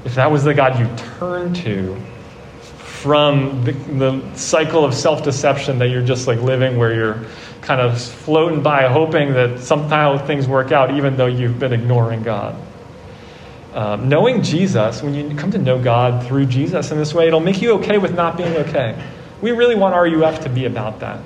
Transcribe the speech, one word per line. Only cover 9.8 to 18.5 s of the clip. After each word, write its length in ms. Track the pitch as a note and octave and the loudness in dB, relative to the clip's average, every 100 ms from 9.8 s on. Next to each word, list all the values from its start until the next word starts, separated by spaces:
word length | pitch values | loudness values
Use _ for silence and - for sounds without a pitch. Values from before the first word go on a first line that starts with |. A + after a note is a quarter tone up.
| D3 D3+ D3+ C#3 | 2 2 2 2
things 300 | C#3+ D3 B2+ | 0 -2 2
work 240 | C3+ C3 | 0 2
out 180 | D3+ B2+ C#3+ | 4 4 2
even 220 | C#3 B2+ | 0 2
though 100 | B2+ | 0
you've 320 | B2 B2 A#2+ | 2 -2 0
been 120 | C3+ | 0
ignoring 520 | A#2+ A#2+ B2 A2+ A2+ | 0 2 2 2 -2
God? 320 | A2 G#2 G#2 - - - - - - - - - - - - - | -4 -4 -4 -8 -14 -18 -20 -20 -20 -20 -20 -20 -20 -20 -12 -6
Um, 340 | G#2+ G#2 A#2+ | -4 -2 2
knowing 320 | D3 G#3+ B3 | 4 4 2
Jesus, 600 | B2 C#3+ F#3+ A#2 A2 - | 0 0 2 2 0 -2
when 100 | D3 | -6
you 220 | C#3+ D3 D3 | -4 -6 -6
come 160 | E3+ | -2
to 80 | G#3+ | -2
know 180 | C3 B2+ | 0 0
God 480 | B2 A#2 B2 A#2+ B2 | 2 2 2 0 -2
through 220 | C3+ C3+ | -2 0
Jesus 420 | B2 D#3+ F3 C#3+ | 0 0 -2 -4
in 80 | D3+ | -4
this 160 | D3+ | -2
way, 140 | D#3+ E3 | 2 4
it'll 120 | E3 | 4
make 220 | E3 G3 | 2 0
you 120 | A#3 | 2
okay 260 | G#3 - G#3 | 2 2 2
with 160 | F#3 F3 | 2 0
not 220 | E3+ E3 | -2 0
being 180 | E3+ | -2